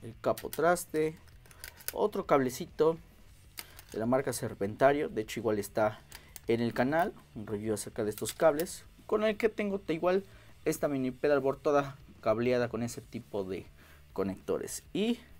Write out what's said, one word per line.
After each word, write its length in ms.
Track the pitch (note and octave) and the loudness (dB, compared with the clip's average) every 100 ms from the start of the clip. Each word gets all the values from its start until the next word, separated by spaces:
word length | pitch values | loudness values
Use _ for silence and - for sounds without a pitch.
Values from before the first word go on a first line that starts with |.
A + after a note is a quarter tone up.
el 100 | A2 - | -14 -6
capo 300 | B2+ - - | -2 -2 -4
traste, 640 | - D#3+ F3 - D#3 D#3 D#3+ - - - - - - - | 0 2 2 0 -2 -2 -4 -18 -20 -20 -18 -18 -14 -10
otro 340 | - G#3 G3+ F3+ | -2 -2 -2 2
cablecito 720 | D3 B2+ B2 - - D#3 E3 - - - - - - - - - | 4 4 -2 -12 2 2 2 -6 -20 -20 -20 -20 -18 -18 -18 -12
de 60 | - | -4
la 80 | A2+ | 2
marca 280 | B2+ C#3 | 2 0
Serpentario, 760 | A#2+ A#2 G2 G2+ G#2+ C3+ C#3+ D3+ | -4 -6 -4 -4 4 6 6 0
de 140 | G#2+ | -4
hecho 160 | G#2+ - | -6 -2
igual 180 | A2 G#2+ | 0 0
está 420 | G2+ - G#2+ A2 - - - - - | -2 0 0 0 -16 -20 -20 -20 0
en 140 | A#2 | 0
el 100 | A#2 | 2
canal, 400 | A2 B2+ D#3+ F3+ - - | 0 0 2 0 -2 -16
un 140 | - G#2 | -14 -8
review 260 | G#2 A2 | -6 -2
acerca 300 | G#2 - - | -4 -4 -4
de 80 | G#2+ | -4
estos 220 | G#2 G#2+ | -2 -6
cables, 520 | - E3 D3 F3 - - - - | 2 4 4 -2 -6 -16 -20 -4
con 160 | G#3+ | 0
el 120 | G#3+ G#3 | 0 2
que 140 | A3 | 0
tengo 320 | A3 G#3 G3 - | 0 -4 -4 -4
igual 360 | E3 F3 F#3+ F#3+ - - - | 0 2 2 -2 -18 -20 -6
esta 240 | - D#3+ D3+ | -4 0 0
mini 220 | C#3 B2+ | 0 -2
pedalboard 480 | B2+ D3 C#3+ C3+ C#3 | 0 2 2 2 0
toda 400 | D#3+ C#3+ C#3 - - - | 2 2 2 -8 -20 -6
cableada 480 | A#2 A2 A#2+ B2 A#2+ | 0 2 4 2 0
con 140 | A2 | -2
ese 180 | A#2 - | -6 -8
tipo 420 | A#2 A#2 - G#2 | -12 -14 -8 -6
de 220 | F#2+ F#2 - - - - - | -4 -6 -8 -20 -20 -20 -14
conectores 720 | - G2 F#2+ - E2+ - - - | -2 -2 -2 -2 -2 -2 -10 -6
y 260 | - A3 A#3 - | -2 0 0 -6